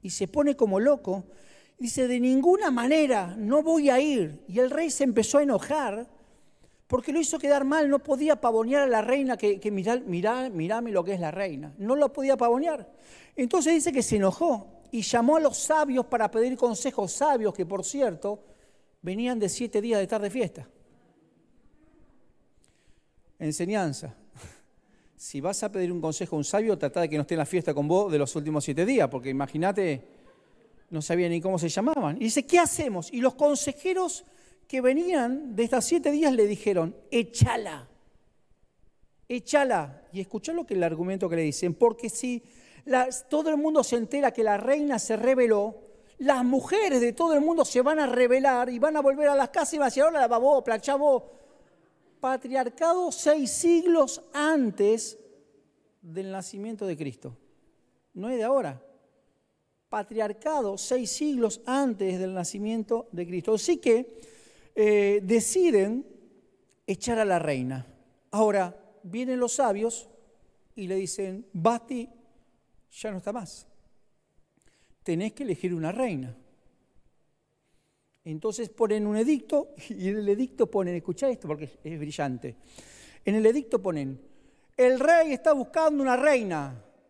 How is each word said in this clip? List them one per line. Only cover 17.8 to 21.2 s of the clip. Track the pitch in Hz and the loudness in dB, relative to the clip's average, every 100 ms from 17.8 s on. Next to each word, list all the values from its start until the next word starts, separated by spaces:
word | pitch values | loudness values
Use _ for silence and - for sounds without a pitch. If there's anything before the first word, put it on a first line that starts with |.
| 190 | -6
cierto, | 277 262 165 196 208 - - _ _ _ _ | -2 -2 -2 -6 -8 -12 -20 _ _ _ _
venían | 170 190 247 247 | -10 -4 -4 -2
de | 202 | -2
siete | - 240 214 | -2 -2 -2
días | 220 220 | 0 0
de | |
estar | 190 220 | 0 -2
de | 208 | -4
fiesta. | 220 202 - 131 _ _ _ _ _ | -4 -4 -6 -20 _ _ _ _ _